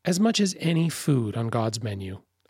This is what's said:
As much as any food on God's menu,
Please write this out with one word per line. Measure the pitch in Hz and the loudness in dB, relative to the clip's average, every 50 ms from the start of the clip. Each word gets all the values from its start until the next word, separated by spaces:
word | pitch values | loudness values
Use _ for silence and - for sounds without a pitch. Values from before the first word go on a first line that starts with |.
| - | -2
As | 170 180 175 | 0 2 2
much | 214 226 220 - | 2 2 4 2
as | 208 190 180 - | 0 0 0 0
any | - 165 170 156 165 165 | 0 2 2 2 2 0
food | - - - - 143 127 113 104 101 | -2 -2 0 2 2 2 2 0 -2
on | 117 117 113 | -4 -4 -2
God's | - 117 110 113 110 113 110 | -2 0 0 -2 -2 -4 -6
menu, | 110 101 98 98 95 95 95 _ _ _ _ _ _ | -6 -6 -6 -8 -10 -10 -12 _ _ _ _ _ _